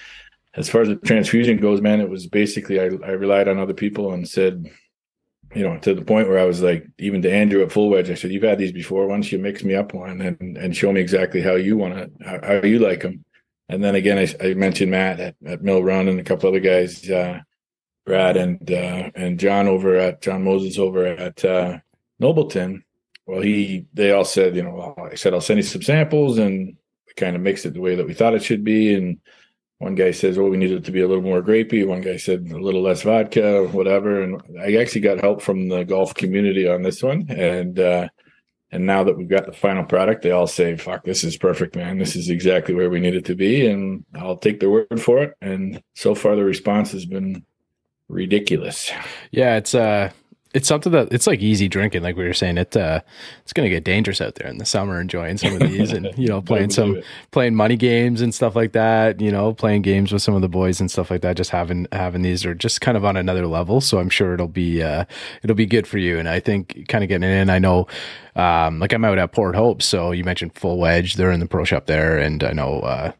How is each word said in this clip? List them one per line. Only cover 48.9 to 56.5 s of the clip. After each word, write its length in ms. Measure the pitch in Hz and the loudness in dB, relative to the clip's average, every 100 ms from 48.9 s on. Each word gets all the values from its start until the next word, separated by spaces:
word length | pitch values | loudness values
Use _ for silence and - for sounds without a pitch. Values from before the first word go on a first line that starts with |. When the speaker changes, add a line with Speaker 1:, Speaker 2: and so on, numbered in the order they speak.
| - - - - | -10 -12 -16 -6
Speaker 2:
Yeah, 260 | - 127 110 | 0 2 2
it's, 160 | - | 2
uh, 380 | 127 110 104 95 - _ _ _ | 2 2 2 -2 -6 _ _ _
it's 140 | 135 - | -2 2
something 240 | 151 180 | 0 4
that, 220 | 165 120 | 2 4
it's 140 | 120 - | 2 2
like 120 | 135 | 2
easy 300 | 104 104 98 | 2 2 2
drinking, 340 | 98 104 90 | 0 0 -2
like 140 | 87 87 | -4 -4
we 80 | 87 | -2
were 80 | |
saying. 240 | 85 90 87 | -2 0 0
It, 180 | 90 - | 0 0
uh, 240 | 82 80 - - - - | 0 -2 -4 -18 -20 -20
it's 120 | - | -10
gonna 160 | - 117 | -2 0
get 160 | 85 82 | 0 0
dangerous 340 | 98 101 95 | 0 0 -2
out 160 | - - | -6 -8
there 140 | - | -12
in 80 | - | -8
the 80 | 113 | -4
summer 340 | 104 98 87 | -2 -2 -4
enjoying 380 | 90 90 82 101 | -4 -6 -6 -4
some 160 | - | -2
of 80 | 95 | 0
these 320 | 80 98 107 | 0 2 -2
and, 160 | 104 95 110 | -2 -6 -2
you 100 | 120 | -2
know, 140 | 98 | 0
Speaker 1:
<laughs> 0 | |
Speaker 2:
playing 260 | 92 | 0